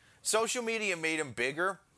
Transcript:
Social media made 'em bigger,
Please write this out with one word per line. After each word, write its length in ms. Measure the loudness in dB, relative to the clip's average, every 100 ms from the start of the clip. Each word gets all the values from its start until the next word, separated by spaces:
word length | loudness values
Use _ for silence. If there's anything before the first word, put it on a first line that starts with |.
| -20 -8
Social 420 | 0 2 2 0
media 320 | -2 -2 0 0
made 240 | 0 0
'em 120 | -2
bigger, 480 | -2 -2 0 -2 -2 -12